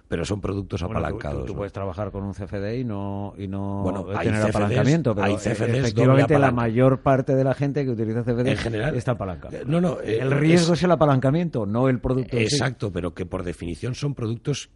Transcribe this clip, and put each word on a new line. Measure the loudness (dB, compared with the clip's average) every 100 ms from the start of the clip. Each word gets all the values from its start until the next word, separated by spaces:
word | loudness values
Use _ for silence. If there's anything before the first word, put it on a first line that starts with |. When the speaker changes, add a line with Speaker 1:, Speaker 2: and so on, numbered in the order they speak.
| -6
Speaker 1:
pero | -4
son | -2 -4
productos | -4 -6 -4 -6
Speaker 2:
Bueno, | -4
tú, | -2
Speaker 1:
apalancados, | -2 -4 -6 -6
Speaker 2:
tú, | -6
tú |
Speaker 1:
¿no? | -6
Speaker 2:
puedes | -8
trabajar | -6 -8 -6 -8
con | -6
un | -8
C | -8
F | -8 -6
D | -6 -6
y |
no, | -6 -6 -6 -8 -8 -10
y | -8
no | -6 -4 -2
Speaker 1:
Bueno, | -2 -4 -6
Speaker 2:
eh, | -4
Speaker 1:
hay | 0
Speaker 2:
tener | 0
Speaker 1:
C | 0
F |
Ds, | 0
Speaker 2:
apalancamiento, | 0 2 4 4 2
pero | 0 0
Speaker 1:
hay |
Speaker 2:
e-, | 0
Speaker 1:
C | -2
F | -2
Ds | 0
doble | 2
Speaker 2:
efectivamente | 0 4 6 6 6
la | 6 4
Speaker 1:
apalanca. | 2
Speaker 2:
mayor | 0 4 4 4
parte | 2 2 4 2
de |
la | 2
gente | 2 0 0
que | -2
utiliza | -2 -2 -2
C | 0
F | 0
Ds | 0
Speaker 1:
En | 0
general, | -2 -2 -2 -2
Speaker 2:
está | -2
apalancada. | -2 -4 -8 -10 -10
Speaker 1:
eh, | -2
no, | 0
no, | 0 -2
eh, | -2 -2
Speaker 2:
El | 2
riesgo | 2 6 6 4
Speaker 1:
es | 2
Speaker 2:
es |
el | 4
apalancamiento, | 4 6 4 4 0 0 -2 -2
no | 0 2
el | 2
producto | 0 -2 -2 0
en | 0
sí. | 2
Speaker 1:
Exacto, | -2 -2 -6
pero | -4 -6
que | -6 -8
por | -6
definición | -6 -6 -8 -8 -6
son | -4 -6
productos | -4 -6 -6 -4 -6 -6